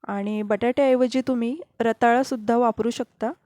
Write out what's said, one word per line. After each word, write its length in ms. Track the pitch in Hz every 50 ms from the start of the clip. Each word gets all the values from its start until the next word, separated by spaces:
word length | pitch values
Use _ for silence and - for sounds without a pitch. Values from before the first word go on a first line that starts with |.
| - -
आणि 340 | 202 202 202 208 214 214
बटाट्याऐवजी 800 | 214 208 214 202 233 240 247 - 277 262 254 247 254 247 233 262 247 -
तुम्ही 320 | 254 240 233 233 269 330 - _ _ _
रताळासुद्धा 760 | 226 226 226 _ 240 233 233 254 269 - 269 233 208 214 233
वापरू 340 | 240 247 233 220 - 214 233
शकता. 420 | 233 - 247 _ _ _ 220 233 339 _ _